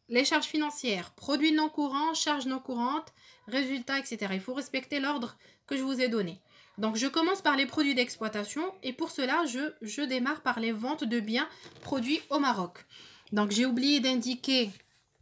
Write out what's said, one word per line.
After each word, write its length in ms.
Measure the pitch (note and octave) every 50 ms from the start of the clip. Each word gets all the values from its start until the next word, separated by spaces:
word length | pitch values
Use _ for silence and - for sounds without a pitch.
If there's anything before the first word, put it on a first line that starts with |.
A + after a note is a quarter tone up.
| _ -
les 160 | A#3 B3 C#4
charges 220 | - E4+ D4+ -
financières, 640 | - - D#4 D4+ D4 - - - A#3+ G3 F3+ F3 - -
produits 360 | - - - C#4+ C4+ D4+ D#4+
non 180 | D#4 D#4 D#4 D#4
courants, 460 | - D4+ D4 C4+ C4+ C#4 D4+ D#4+ D#4+
charges 320 | - - D#4 D4 C#4+ B3
non 140 | C4 C4 B3+
courantes, 520 | B3+ C4 B3+ A#3 A#3+ B3+ C#4+ D#4+ D#4 - _ _ - - - _ - G#3
résultats, 500 | A#3+ C4+ C4+ B3+ C#4 B3+ A#3+ - C4+ C#4
et 60 | B3
cetera. 300 | - A#3 G#3 G#3 F#3+ F#3+
Il 60 | F#3+
faut 140 | F#3+ B3+ B3+
respecter 460 | C#4+ C4+ - - C4 C4 - D4 C#4+
l'ordre 360 | C4+ C#4+ D4 C4+ A#3 - - _ - - - _ _
que 100 | - C#4
je 60 | C4
vous 180 | C4 C4+ C4+ B3
ai 80 | B3+ A#3+
donné. 320 | A3+ A3 F#3+ E3+ F3+ - _ _ - - - - - G3+
Donc, 160 | G#3+ A3 A3
je 140 | A3 B3+ C#4
commence 340 | - E4 E4 F4+ G4 G4
par 140 | - D#4 C#4
les 100 | C4+ C#4
produits 300 | - - D#4 D4+ C#4 C4+
d'exploitation 760 | B3+ B3 B3 - - A3 G#3+ G#3+ G#3 G3+ G3+ - C#4+ E4+ F#4+ - - -
et 80 | C4
pour 180 | B3 - E4 E4
cela, 340 | - - C4 B3+ C#4+ E4 E4+
je, 260 | C4+ A#3 C4 D4 D4+ - -
je 200 | A3+ G#3 G#3 C#4
démarre 400 | D4 B3 C4 B3+ B3 C#4 D#4 D#4
par 180 | - C4 A#3+ A3+
les 100 | A3+ A3+
ventes 320 | A3+ G#3 A3+ C4 D#4 -
de 160 | D4 A3 A#3+ A#3+
biens 300 | G#3 G#3+ A3+ B3+ D#4 - - - - - - -
produits 400 | - - D4 C4 A3+ C4 D4+ - - -
au 80 | C#4 D4+
Maroc. 480 | C#4+ C4 A3+ G3 F3+ F3 - - - _ - - - - - - - -
Donc, 180 | G#3 G#3 G#3 G3+
j'ai 160 | G3+ A3 B3
oublié 320 | C4 A#3 B3 B3+ C#4+ D4 C#4
d'indiquer, 720 | A#3 C4 C4 A#3+ A3+ B3 B3+ B3+ - C4+ C4+ B3+ A#3 G3+ F#3+ - - _ _ _ _ _ _ _